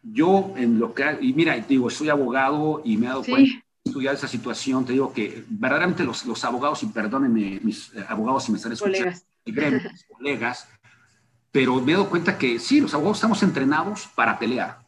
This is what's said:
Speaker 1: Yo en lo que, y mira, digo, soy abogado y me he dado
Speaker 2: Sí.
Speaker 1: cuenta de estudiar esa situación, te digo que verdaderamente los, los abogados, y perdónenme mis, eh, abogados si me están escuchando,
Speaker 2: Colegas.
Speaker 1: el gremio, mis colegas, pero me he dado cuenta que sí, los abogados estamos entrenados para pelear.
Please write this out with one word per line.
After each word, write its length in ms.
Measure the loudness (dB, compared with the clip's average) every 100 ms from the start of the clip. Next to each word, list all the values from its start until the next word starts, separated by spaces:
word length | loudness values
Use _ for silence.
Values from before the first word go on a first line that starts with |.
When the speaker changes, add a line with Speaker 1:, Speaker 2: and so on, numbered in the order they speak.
Speaker 1:
Yo 500 | -6 2 4 4 2 0
en 220 | 2 2
lo 140 | 0
que, 240 | 0 -2 0
y 100 | 0
mira, 240 | 2 2 0
digo, 300 | 2 2 2
soy 200 | -2 0
abogado 720 | 2 2 2 0 2 0 -2
y 120 | 0 0
me 80 | 0
he 20 |
dado 160 | -2
Speaker 2:
Sí. 60 | 0
Speaker 1:
cuenta 220 | 6 6 4 _ _
de 60 | -8
estudiar 240 | -4 -2
esa 140 | -2 -4
situación, 560 | -6 -6 -6 -2 0
te 80 | 2
digo 200 | 0 0
que 300 | -2 -6 -8 -10
verdaderamente 560 | -4 0 2 0 0
los, 200 | -2 -4 -6
los 180 | -6
abogados, 380 | -4 -2 -2 -2
y 40 | -4
perdónenme 720 | -4 -2 0 2 2 0 -2
mis, 300 | -4 -4 -12
eh, 100 | -16 -8
abogados 360 | -4 0 -2
si 80 | -2
me 40 | -4
están 140 | -4
escuchando, 260 | -4 -2 0
Speaker 2:
Colegas. 280 | -2 -6 _ _ -8
Speaker 1:
el 80 |
gremio, 260 | -2 0 0 -2
mis 140 | -16
colegas, 640 | _ -10 -6 -4 -4 -6 -16 _ _ _ _ _ _ _ _
pero 300 | 2 2 2
me 120 | 2
he 20 |
dado 140 | 2 2
cuenta 260 | 0 0 0
que 200 | -2 -2
sí, 220 | 2 2
los 120 | 4
abogados 220 | 0 0 0
estamos 240 | 0 2
entrenados 640 | 2 2 0 0 -2 -8 -8
para 240 | -2 0 0
pelear. 400 | -2 -2 -6 -10